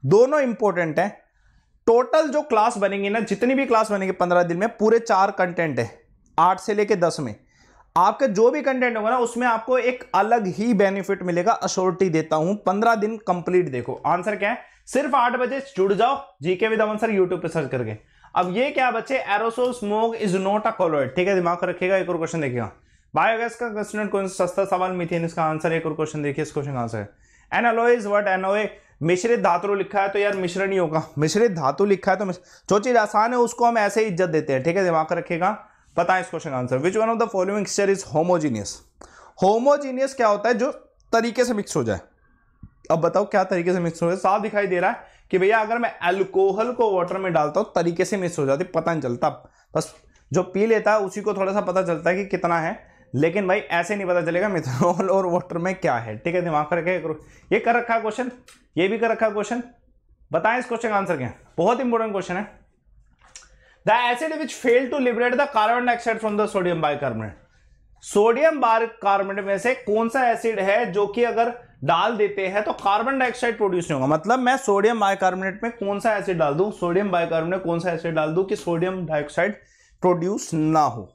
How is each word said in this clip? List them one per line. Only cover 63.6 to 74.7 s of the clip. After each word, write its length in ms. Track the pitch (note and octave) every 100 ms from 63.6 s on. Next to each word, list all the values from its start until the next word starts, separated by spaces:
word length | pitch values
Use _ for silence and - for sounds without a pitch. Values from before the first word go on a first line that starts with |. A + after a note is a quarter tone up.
| _ _ -
The 100 | A3 A#3+
acid 260 | B3 D#4
which 220 | D#4 D4+ -
fail 320 | B3+ A#3+ C4
to 80 | D4
liberate 360 | B3 A3+ B3 B3
the 100 | C#4+
carbon 380 | A3+ G#3+ A#3+ B3
dioxide 320 | A#3 A#3+ A3+
from 200 | A3 G#3
the 60 | G#3
sodium 340 | G#3 F3+ E3
bicarbonate, 520 | D3+ C#3+ C#3 A2 A2 - _ _ _ _ _ _
सोडियम 560 | - G3+ A3 A#3 D#4+ D#4
बाइकार्बोनेट 840 | B3 A3+ A3+ A3+ G3 G3 G3 G3
में 140 | G3 G3
से 160 | A#3+ B3+
कौन 320 | - G#3 A3+
सा 180 | C4+ B3
एसिड 280 | A3+ A3+ G#3+
है 300 | F#3+ G#3 A3+
जो 140 | F#3 G3+
कि 160 | A3
अगर 280 | A#3+ G#3+ A#3 A#3 - -
डाल 320 | C3+ E3 G3+ A3+
देते 300 | G#3 G3 F#3+
हैं 160 | G3
तो 80 | G#3
कार्बन 440 | - G3 G3+ A3+ C4+
डाइऑक्साइड 380 | B3+ A#3 A#3+ A3+
प्रोड्यूस 340 | G#3 F3+ E3
नहीं 100 | C#3+
होगा? 140 | C3
मतलब 240 | D#3 E3 B3+
मैं 180 | B3 C4
सोडियम 440 | C4